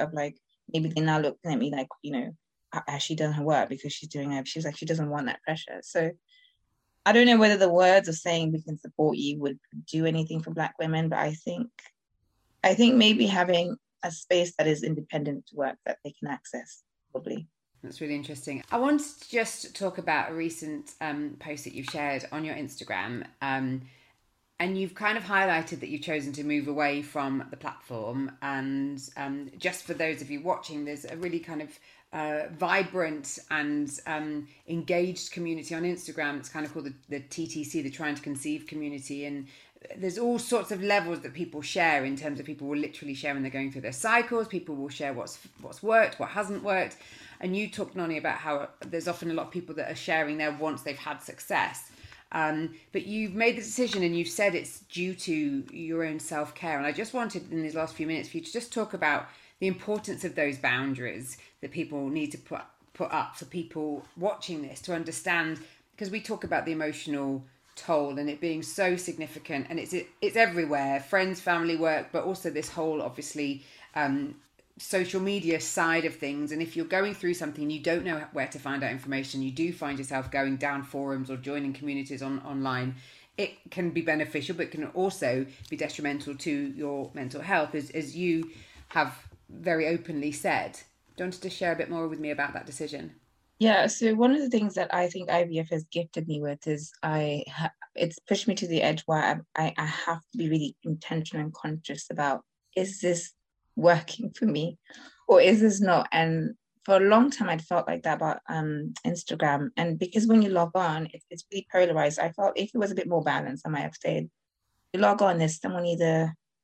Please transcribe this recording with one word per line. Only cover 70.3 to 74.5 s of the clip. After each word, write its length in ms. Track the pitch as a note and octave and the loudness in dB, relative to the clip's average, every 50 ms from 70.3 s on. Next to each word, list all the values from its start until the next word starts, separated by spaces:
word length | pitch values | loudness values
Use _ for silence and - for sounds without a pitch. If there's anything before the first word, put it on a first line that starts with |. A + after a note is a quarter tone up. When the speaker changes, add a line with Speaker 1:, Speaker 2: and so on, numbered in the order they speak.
| - | 6
Speaker 2:
everywhere, 640 | A3+ A3+ A3+ E3+ F3 E3 C#3+ D3 C#3 C#3 C#3 C#3 C#3 | 6 4 6 4 0 0 2 2 0 2 0 0 -2
friends, 420 | C3+ - - F#3+ F#3+ F#3+ F#3 - | 0 2 2 4 4 2 -2 -2
family, 360 | - F#3 F3 E3+ E3 E3+ E3 | 0 2 2 2 2 0 0
work, 320 | D#3 E3 D#3+ D#3 C#3+ - - | 2 2 2 2 2 -2 -2
but 140 | - D#3+ - | -4 -2 -2
also 260 | F3+ F#3+ F3+ - E3 | -2 -4 -4 -4 -4
this 180 | C#3 D3+ - - | -4 -4 -6 -6
whole, 320 | - E3+ D#3 D#3+ D#3 D3+ | -4 -2 -2 0 0 -2
obviously, 640 | - B2+ B2+ - C#3+ - - D3+ C#3+ C#3 C#3 C3+ - - - - - - - | -2 -4 -6 -8 -12 -8 -6 -4 -4 -4 -4 -6 -10 -20 -20 -20 -20 -8 -2
um, 400 | D3+ D3 C#3 C3+ C#3+ C#3 C#3+ D3 - _ _ | 0 0 2 2 0 -2 -4 -8 -14 _ _